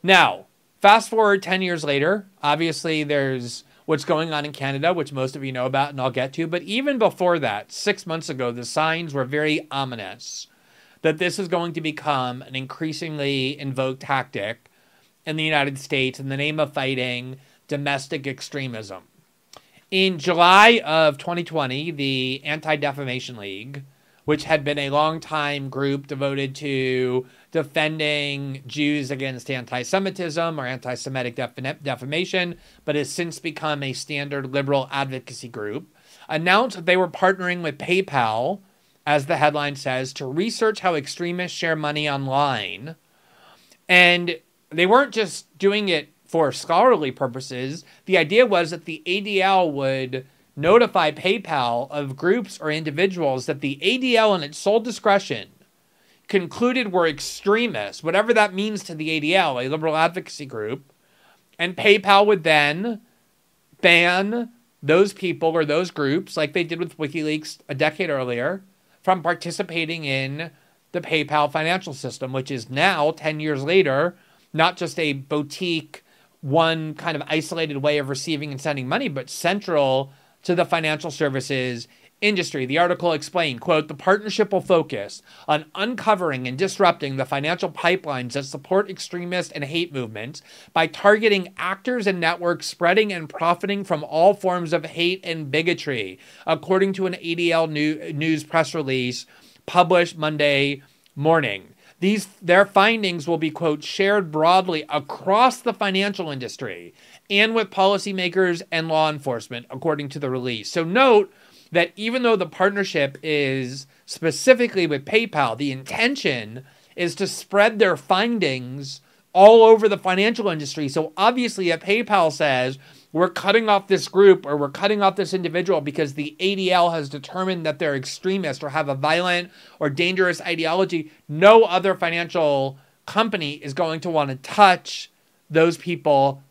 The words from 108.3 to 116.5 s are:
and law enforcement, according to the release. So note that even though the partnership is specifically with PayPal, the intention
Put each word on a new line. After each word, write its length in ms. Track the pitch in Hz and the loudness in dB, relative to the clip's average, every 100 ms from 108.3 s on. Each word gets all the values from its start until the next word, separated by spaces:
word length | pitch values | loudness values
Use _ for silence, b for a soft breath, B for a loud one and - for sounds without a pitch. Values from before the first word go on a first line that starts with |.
| 180 185 170 185 | 2 0 0 -4
and 160 | 165 165 | -4 0
law 220 | 156 156 | 0 0
enforcement, 560 | 151 139 120 - 120 120 | 0 -4 -6 -6 -12 -12
according 400 | 135 165 151 143 | -6 -4 -4 -4
to 100 | 147 | -6
the 100 | 143 | -4
release. 420 | 131 127 117 101 | -4 -4 -6 -6
So 120 | 175 | -4
note 500 | 165 202 269 214 196 b b b b | 0 4 8 6 4 b b b b
that 200 | 165 175 - | 0 0 -2
even 280 | 220 247 | -4 0
though 120 | 240 220 | 2 2
the 100 | 170 | 0
partnership 720 | - 190 202 196 165 139 139 | 0 0 2 -2 0 -2 -2
is 640 | 160 147 139 135 127 135 - b b | -2 0 0 -2 -4 -8 -16 b b
specifically 800 | - 160 151 - 254 240 190 165 | -4 -4 0 4 4 4 0 0
with 200 | 143 139 | -2 0
PayPal, 520 | 220 226 156 131 113 | 0 0 0 0 0
the 140 | 143 | -4
intention 920 | 131 135 - 233 277 180 127 107 | -6 -8 -2 -2 0 -4 -4 -6